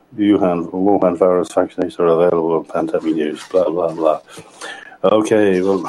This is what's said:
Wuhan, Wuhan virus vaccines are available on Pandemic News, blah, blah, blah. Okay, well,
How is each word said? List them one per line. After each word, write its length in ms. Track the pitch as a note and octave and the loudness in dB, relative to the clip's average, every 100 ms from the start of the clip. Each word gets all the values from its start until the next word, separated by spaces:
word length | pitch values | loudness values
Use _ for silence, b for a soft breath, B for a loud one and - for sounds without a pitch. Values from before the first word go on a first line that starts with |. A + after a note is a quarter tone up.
| _ A#2 | _ -2
Wuhan, 540 | G2+ G2 F#2+ E2+ E2 | 2 2 2 -2 -4
Wuhan 460 | F#2 G2 F#2+ F#2 E2+ | -2 0 2 0 2
virus 360 | F#2 F2+ E2+ | 2 2 0
vaccines 460 | F#2+ F2 - F2 - | -2 -2 -4 -6 0
are 80 | E2+ | 2
available 520 | E2 F2 E2+ E2 D#2+ | 4 2 2 0 -2
on 60 | |
Pandemic 500 | - E2+ D#2+ E2+ D#2+ D#2 | -4 -6 -4 -4 -2 -2
News, 260 | D2+ D2+ - | -4 -6 -4
blah, 200 | F#2 E2 | 0 0
blah, 240 | E2 E2 | 0 -4
blah. 280 | D#2+ D#2 D2+ - B B B B B B B | -2 -2 -2 -6 B B B B B B B
Okay, 580 | - G#2+ G#2+ A2 G2+ F#2 | 0 2 2 2 2 2
well, 220 | G2 F#2+ | 0 -2